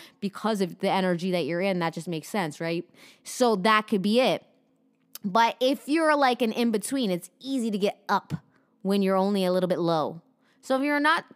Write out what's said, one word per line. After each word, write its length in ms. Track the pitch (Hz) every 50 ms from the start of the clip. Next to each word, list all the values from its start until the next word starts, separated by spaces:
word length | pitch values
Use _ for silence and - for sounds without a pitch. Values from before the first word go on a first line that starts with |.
| - - _ -
because 400 | - 196 - - - 208 226 190
of 200 | 196 170 - -
the 100 | 196 196
energy 400 | 165 190 185 185 180 165 175 190
that 160 | 180 175 156
you're 160 | 135 170 170
in. 160 | 190 202 190
That 160 | 180 170 165 160
just 140 | 175 156
makes 220 | 185 170 156 143 -
sense, 300 | - 214 175 151 143 -
right? 240 | 170 165 170 170 175 _ _ - - - - _ -
So 320 | - - - 247 240 220
that 280 | 190 175 220 214 214 214
could 140 | - 226 190
be 180 | 180 208 220 240
it. 240 | 262 208 160 - - _ _ _ _ _ _ _ _ _ _ _ _ _ - - -
But 340 | 202 180 226 233 226 - -
if 280 | 254 262 285 - -
you're, 280 | - 285 330 320 311 302
like, 260 | 285 277 254 247 240
an 100 | 254 220
in-between, 600 | 226 - 240 233 220 208 - - 269 277 247 196
it's 180 | 180 170 - - _ _
easy 300 | - 262 269 262 226 233
to 80 | 208
get 220 | 196 196 202 - - _ -
up 240 | 202 190 - - - - - _ _ _ _ _ _ _
when 220 | - 190 202 202 196
you're 120 | 190 190
only 300 | 190 190 202 208 196 185
a 80 | 180 180
little 160 | 185 180 175
bit 100 | 185 143
low. 440 | 175 165 170 160 143 117 165 165 - _ _ _ _ _ _ _
So 140 | - - 262
if 60 | 262
you're 180 | 277 294 294 285
not 260 | 285 302 330 349 - - -